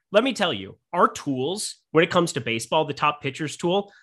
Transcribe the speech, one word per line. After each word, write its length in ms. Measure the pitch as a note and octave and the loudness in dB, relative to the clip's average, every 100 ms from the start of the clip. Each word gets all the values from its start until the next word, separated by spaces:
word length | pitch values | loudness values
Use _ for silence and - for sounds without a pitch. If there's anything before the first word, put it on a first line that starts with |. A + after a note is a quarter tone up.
| - | 0
let 100 | G3+ | 2
me 80 | C4 | 2
tell 200 | G#3+ F3+ | 0 -2
you, 240 | G#2 F#2+ - _ | -2 -8 -16 _
our 160 | F3 A#3 | 2 2
tools 680 | - D3+ B2+ C#3+ G#3 - - _ | 0 -4 -2 -2 -4 -8 -12 _
when 120 | D#3 F3 | 4 4
it 40 | |
comes 220 | F#3 E3+ | 4 2
to 80 | C3+ | 0
baseball, 440 | A#2 A2+ - D#3+ D3 | -4 -4 0 0 0
the 80 | |
top 280 | C#3 D3+ D3+ | 0 0 0
pitchers 360 | C#3 B2+ D3 - | -6 -6 -8 -4
tool, 340 | F3 G3 G3 - | -2 -2 -4 -12